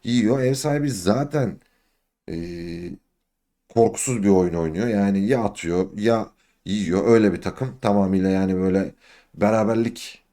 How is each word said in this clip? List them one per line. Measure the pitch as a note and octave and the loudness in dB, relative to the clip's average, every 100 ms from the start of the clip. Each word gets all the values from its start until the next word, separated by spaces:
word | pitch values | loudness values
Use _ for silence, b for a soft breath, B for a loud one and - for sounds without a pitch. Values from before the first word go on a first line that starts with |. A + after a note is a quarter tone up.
yiyor. | - A#2+ G#2+ C3+ | 0 0 2 2
Ev | B2+ | 0
sahibi | C3+ D3+ D3 D3 | 0 -2 -2 -2
zaten, | A2+ F2 A#2+ C#3+ D3+ A#2 - _ _ _ _ _ _ - | -2 0 0 0 -2 -2 -6 _ _ _ _ _ _ -12
e, | E2 E2+ E2+ E2+ E2+ F2 - _ _ _ _ _ _ _ | -10 -8 -10 -10 -10 -12 -14 _ _ _ _ _ _ _
korkusuz | A2+ A2+ - - A#2+ | 2 2 2 -4 0
bir | G2 | 4
oyun | F#2+ F2+ | 4 4
oynuyor. | E2 E2 D#2+ A#2+ | 0 -2 -2 -2
Yani | G#2 G2+ G2 G#2 | 0 2 0 0
ya | C3 | 0
atıyor | G#2 - E2 F2 F#2+ G2+ | -2 -4 -2 -2 -2 0
ya | G#2+ A2+ G2+ _ _ _ - | 0 0 -2 _ _ _ -6
yiyor. | G#2 F2 F#2 G2 | -4 0 0 4
Öyle | A#2 G#2 | 6 4
bir | F2+ | 0
takım. | F2+ - C3 - | -6 -6 -10 -4
Tamamıyla | A2+ G2+ F#2+ F#2+ F#2+ | 0 2 2 2 2
yani | F#2+ F#2+ F#2 | 0 0 0
böyle | F#2+ F#2+ F#2+ - b b b - | 0 0 -2 -10 b b b -2
beraberlik | G#2 A2 G#2+ A2+ A#2 - - - _ | 0 2 2 0 -2 -6 -16 -18 _